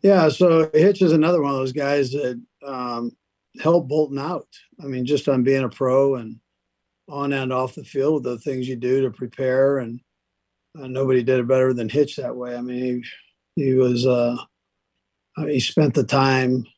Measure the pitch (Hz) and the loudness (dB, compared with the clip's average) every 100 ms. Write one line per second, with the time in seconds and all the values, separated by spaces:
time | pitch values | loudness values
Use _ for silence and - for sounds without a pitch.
0 | 196 190 160 - 180 165 156 156 185 196 | 6 6 4 4 4 4 4 4 4 4
1 | 180 160 156 175 139 135 131 131 139 143 | 4 4 4 2 0 -2 -4 -4 -2 0
2 | 127 143 127 120 120 _ 143 127 123 117 | 0 -2 -6 -8 -14 _ -14 -8 -8 -6
3 | 117 _ _ _ _ - 156 170 135 151 | -8 _ _ _ _ -4 2 2 2 -2
4 | 151 139 147 170 - - _ - 143 127 | 0 -2 -6 -8 -10 -20 _ -16 -10 -6
5 | 123 147 - 131 127 135 127 - 131 131 | -2 -2 2 2 2 2 -2 -2 0 2
6 | 139 131 110 113 _ _ _ _ _ _ | 2 0 -6 -16 _ _ _ _ _ _
7 | _ 143 139 139 127 127 127 - 131 131 | _ -8 -4 -4 -2 -2 -4 -8 -8 -2
8 | 139 151 123 117 143 131 127 123 123 135 | 0 0 -2 -6 -6 -6 -6 -6 0 0
9 | 131 - 120 - 131 131 139 139 117 120 | 0 -4 -12 -4 -2 2 2 2 -4 -12
10 | _ _ _ _ _ _ _ 160 131 131 | _ _ _ _ _ _ _ -18 -10 -4
11 | 135 131 120 131 120 131 131 123 113 139 | 0 2 2 0 2 2 2 0 -2 0
12 | 143 - 123 123 123 120 123 123 127 123 | 0 -2 -10 -10 -10 -10 -8 -6 -4 -6
13 | 117 - _ _ _ - 139 131 123 120 | -8 -20 _ _ _ -2 2 2 2 2
14 | 127 123 120 123 - _ _ _ _ _ | 2 2 0 -2 -12 _ _ _ _ _
15 | _ _ _ - 151 143 - - 151 131 | _ _ _ -10 -4 -2 0 0 2 0
16 | 113 139 135 131 127 127 117 | 0 2 2 2 0 -2 -6